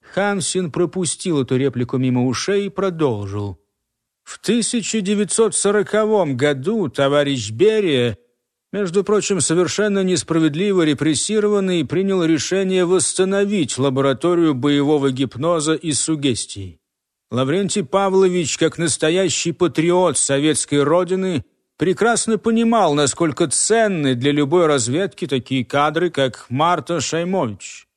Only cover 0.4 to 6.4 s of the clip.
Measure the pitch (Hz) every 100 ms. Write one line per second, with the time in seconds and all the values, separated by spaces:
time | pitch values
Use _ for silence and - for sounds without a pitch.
0.4 | 147 185 180 175 175 190 170 - 185 151
1.4 | 123 127 135 123 120 131 131 123 127 117
2.4 | - 202 202 - 190 165 147 107 101 101
3.4 | 101 87 _ _ _ _ _ _ - -
4.4 | - 233 - 240 175 220 190 208 208 -
5.4 | 220 - 202 208 190 208 214 214 165 127